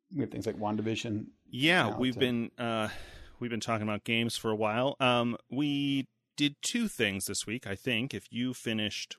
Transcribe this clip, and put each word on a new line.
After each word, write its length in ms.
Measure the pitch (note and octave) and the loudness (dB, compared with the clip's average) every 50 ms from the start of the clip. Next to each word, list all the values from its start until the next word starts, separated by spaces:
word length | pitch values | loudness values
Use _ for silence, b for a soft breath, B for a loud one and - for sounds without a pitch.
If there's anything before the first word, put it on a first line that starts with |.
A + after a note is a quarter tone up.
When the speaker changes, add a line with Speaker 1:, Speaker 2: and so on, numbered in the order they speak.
| _ - F#3 | _ -8 -4
Speaker 1:
we 60 | D3 | -2
have 100 | B2 G#2 | -2 -2
things 160 | - - G2 | -4 -4 -4
like 100 | A2 G2+ - | -4 -2 -2
WandaVision 680 | G#2+ G#2 G#2+ G#2+ G#2+ A2 A2+ G#2+ - A#2 G#2+ G#2 G#2+ - - _ _ - | 0 0 0 0 0 0 -2 -2 -2 -2 -2 -4 -4 -6 -12 _ _ -8
Speaker 2:
Yeah, 360 | - B2 C3+ D#3+ F3 F#3 C#3+ A2 | -2 2 4 6 6 6 4 2
Speaker 1:
out, 100 | F#2+ - | 2 2
Speaker 2:
we've 180 | B2 B2+ B2 | 0 0 2
Speaker 1:
uh, 40 | A#2+ | 2
Speaker 2:
been, 300 | C3+ B2 A#2+ A#2 A#2 - - - | 2 2 2 0 -2 -4 -6 -4
uh, 300 | A#2+ A#2 A2+ A2 G#2+ G#2 B B B B B B B B B B | -4 -2 0 0 0 -2 B B B B B B B B B B
we've 100 | B2 A#2+ | -6 -4
been 100 | A#2 A2 | -4 -2
talking 220 | - - A#2 A2 G#2+ G#2+ | -2 0 0 0 0 0
about 160 | G#2+ G#2 - | -2 -2 -2
games 320 | - A#2 A#2 A#2 A#2 - | 0 2 2 2 0 -2
for 140 | - - A2+ | -2 0 0
a 60 | A2 | 2
while. 400 | G#2+ A2 G#2+ G#2+ A#2 B2+ C#3+ C#3 - | 2 2 2 2 2 2 2 2 2
Um, 360 | C3+ B2+ B2 A#2+ A#2+ A#2+ A#2 - - - | 4 4 6 4 4 2 0 -4 -6 -6
we 580 | A#2+ B2+ D3+ D3 C#3+ C#3 C#3+ C#3 C#3 C#3 C3 - _ _ _ _ _ | -2 0 0 0 0 0 0 2 0 0 -2 -4 _ _ _ _ _
did 200 | - D3 C#3+ C#3+ - - | 0 0 0 0 -2 -4
two 260 | - - A#3+ A#3+ G3+ | -2 0 0 0 0
things 380 | - - A#2 G#2 F#2+ G2 - | 0 2 2 2 2 0 -2
this 200 | - G2 - - | -2 -4 -4 -4
week, 200 | - G#2+ B2+ - | -4 -6 -6 -4
I 80 | G#2 G2 | -6 -6
think. 380 | - - B2+ A#2+ A2 A#2+ C3+ - | -4 -2 0 0 0 0 -2 -4
If 140 | - - - | -6 -8 -6
you 220 | - A2+ B2 B2+ B2 | -4 -2 -2 -2 -4
finished 640 | - - A#2 A2+ G#2+ G#2+ G#2 - - - - - | -4 -4 -2 -2 0 -2 -2 -4 -6 -8 -10 -12